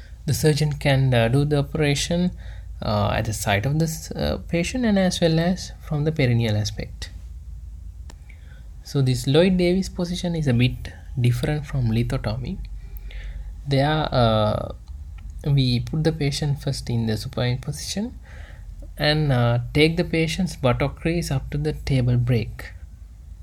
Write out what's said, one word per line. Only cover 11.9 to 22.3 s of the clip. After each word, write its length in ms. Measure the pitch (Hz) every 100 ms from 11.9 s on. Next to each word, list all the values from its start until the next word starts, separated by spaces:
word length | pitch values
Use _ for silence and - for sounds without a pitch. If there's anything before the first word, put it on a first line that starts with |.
lithotomy. 680 | 110 120 135 113 123 123 196 - - - - - - - - - - -
There, 420 | 139 143 156 151
uh, 640 | 131 117 110 107 - - - - - - - - - -
we 340 | 143 131 123
put 240 | 120 160
the 80 | 160
patient 500 | 160 143 139 151 139
first 260 | - 127 -
in 160 | 120 113
the 100 | 107
supine 420 | - - 123 123
position 600 | - 143 - - 226 - - - - - - - - -
and, 340 | 147 151 151
uh, 260 | 127 120 120 120
take 240 | - 156 165
the 80 |
patient's 520 | 170 165 160 160 180 -
buttock 480 | 131 120 143 -
raise 260 | 170 170 160
up 200 | 135 -
to 80 | 147
the 140 | 147
table 440 | 147 - 135 123 123
break. 560 | 120